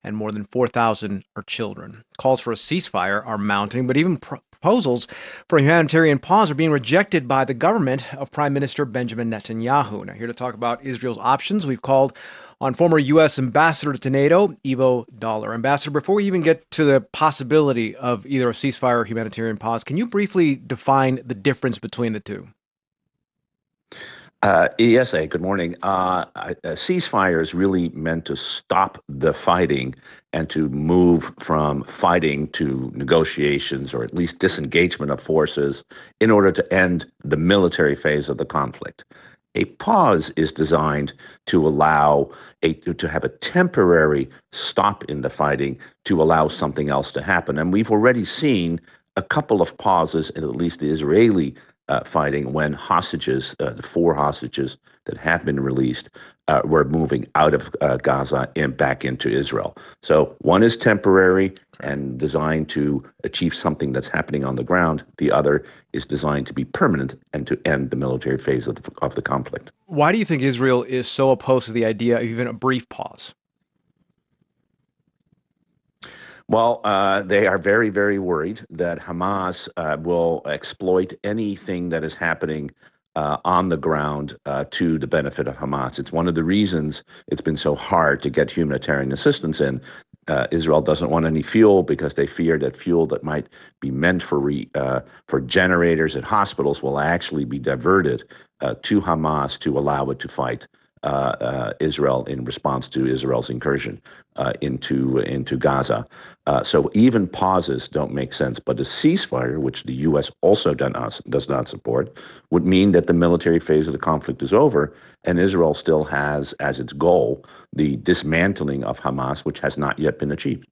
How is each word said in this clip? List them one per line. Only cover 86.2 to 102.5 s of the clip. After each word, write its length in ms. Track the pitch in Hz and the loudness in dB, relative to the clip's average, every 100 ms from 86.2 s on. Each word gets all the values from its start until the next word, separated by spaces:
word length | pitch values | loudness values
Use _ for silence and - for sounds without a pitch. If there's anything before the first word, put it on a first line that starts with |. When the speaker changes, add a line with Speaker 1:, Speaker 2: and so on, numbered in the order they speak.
| 87 | 0
Speaker 2:
of 80 | 80 | 0
the 80 | |
reasons 600 | 80 101 101 87 76 73 _ - - | 0 2 2 0 -4 -8 _ -20 -8
it's 140 | - | -4
been 160 | - 76 | -4 -2
so 180 | 76 71 | -2 -2
hard 460 | - 90 78 69 | 0 2 2 0
to 60 | 73 | -2
get 220 | 73 85 | 0 0
humanitarian 600 | - 76 65 - 69 67 | 0 -2 -2 -2 -2 -2
assistance 480 | 67 - - 78 78 | 0 0 0 -4 -2
in. 200 | 69 65 - - _ - - | -2 -2 -10 -20 _ -16 -4
Uh, 200 | 71 - | -4 0
Israel 300 | 82 80 78 | -2 2 2
doesn't 300 | 76 78 64 | 2 0 0
want 140 | 82 80 | 0 2
any 180 | 78 | 0
fuel 380 | - 110 107 98 | 0 6 8 8
because 340 | 80 73 78 - | 4 -2 -2 -2
they 120 | 69 | -4
fear 300 | - 82 78 | 0 0 0
that 180 | 69 - | -2 -4
fuel 300 | - 85 80 | 0 0 2
that 160 | - | -2
might 240 | 78 76 - - - _ | -4 -8 -8 -20 -20 _
be 100 | 69 | -8
meant 320 | 65 85 92 | 0 0 0
for 180 | - 73 | -2 -2
re-, 300 | 71 71 - 71 | 0 -4 -6 -6
uh, 240 | 65 64 - - - | -2 -4 -6 -20 -4
for 120 | 71 | -4
generators 760 | 64 98 92 87 85 80 78 65 | 0 2 4 4 2 2 0 -4
at 80 | 67 | -2
hospitals 580 | 104 98 - 71 71 | 0 0 -2 -2 -2
will 160 | 69 69 | -2 -2
actually 460 | 73 85 - 76 64 | 0 -2 -2 -6 -4
be 120 | 69 | -4
diverted, 640 | 64 67 85 95 76 60 - - _ _ | -4 -2 2 2 2 -4 -8 -20 _ _
uh, 160 | 67 53 | -6 -6
to 180 | - 104 | 0 0
Hamas 580 | 87 80 78 76 69 - | 2 0 0 0 -2 -4
to 180 | 78 69 | -4 -2
allow 320 | 71 69 67 | 0 -2 -2
it 100 | 65 | -6
to 80 | - | -8
fight, 400 | - 64 60 - _ _ _ | -6 -4 -6 -12 _ _ _
uh, 320 | - 69 67 - | -4 -2 -2 -2
uh, 320 | 60 67 57 - | -4 -4 -6 -4
Israel 420 | 78 76 71 64 64 | -4 0 0 0 -4
in 200 | 67 | -6
response 420 | 62 | -8